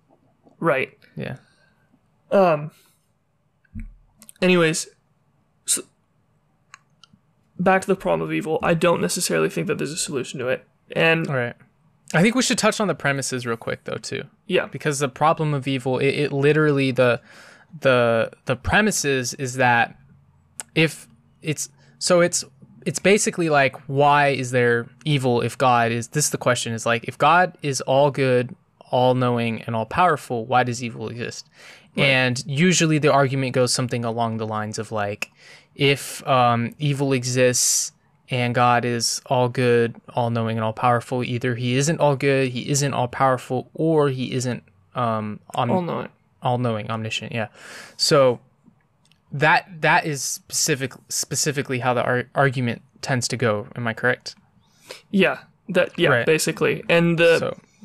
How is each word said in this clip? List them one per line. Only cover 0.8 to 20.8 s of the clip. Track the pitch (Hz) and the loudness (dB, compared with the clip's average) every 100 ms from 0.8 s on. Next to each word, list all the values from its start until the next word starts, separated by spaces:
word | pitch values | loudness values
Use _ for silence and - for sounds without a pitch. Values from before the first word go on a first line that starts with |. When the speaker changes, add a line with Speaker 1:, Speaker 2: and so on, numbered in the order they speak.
| - _ _ - | -4 _ _ -12
Speaker 2:
Yeah. | - 135 _ _ _ _ _ _ _ _ _ | -12 -12 _ _ _ _ _ _ _ _ _
Speaker 1:
Um, | 196 180 151 151 - _ _ _ _ _ _ _ _ _ - - - _ _ - _ | 2 4 2 -4 -14 _ _ _ _ _ _ _ _ _ -16 -16 -18 _ _ -20 _
anyways, | 185 180 160 160 - _ _ _ _ _ _ _ - | 2 4 4 0 -6 _ _ _ _ _ _ _ -6
so | - - _ _ _ _ _ _ _ _ - _ _ _ _ _ _ _ - | -6 -6 _ _ _ _ _ _ _ _ -20 _ _ _ _ _ _ _ -4
back | 180 185 | 2 2
to | 185 | 2
the | 190 | -2
problem | 185 165 160 | 0 -2 -2
of | |
evil. | 160 156 156 | -4 -2 -2
I | - | 0
don't | 170 175 170 | 2 2 2
necessarily | 175 180 - 170 160 | -2 -4 -2 0 -2
think | - 160 | -2 -4
that | 151 | -4
there's | 151 | -6
a | 160 | -6
solution | - 143 123 151 | -6 -6 -8 -6
to | 123 | -6
it. | 131 - _ _ | -6 -8 _ _
And | - 165 165 160 | -2 0 0 -2
Speaker 2:
All | 135 | -4
right. | 120 - _ _ _ _ - | -6 -8 _ _ _ _ -4
I | 160 | 2
think | 208 247 | 2 2
we | |
should | 240 240 | 0 0
touch | 214 - | 0 0
on | 202 | -2
the | 147 | -2
premises | 143 139 131 127 123 | -2 -2 -4 -6 -4
real | 117 | -6
quick, | - 120 - | -6 -8 -8
though, | - | -10
too. | - - - _ - | -8 -10 -10 _ -4
Speaker 1:
Yeah. | 180 - | -2 -2
Speaker 2:
Because | 135 156 139 | -6 -6 -2
the | 143 | -4
problem | - 151 160 156 | 0 0 2 0
of | 143 131 | -2 -2
evil, | 135 131 127 | -4 -2 0
it, | 139 | 0
it | - 147 | 0 -2
literally, | 143 139 151 151 139 135 | 0 2 4 4 2 0
the, | 127 127 117 - - - - _ 151 | 2 2 2 -4 -20 -20 -20 _ -4
the, | 139 123 117 117 - - - | 2 4 4 2 -2 -6 -6
the | 123 | -4
premises | - 180 214 - 147 135 123 - | 0 2 2 0 -2 -2 -4 -6
is | 131 127 | -8 0
that | 123 120 117 - _ - _ _ _ - - | 4 4 2 -4 _ -20 _ _ _ -20 -6
if | - | 0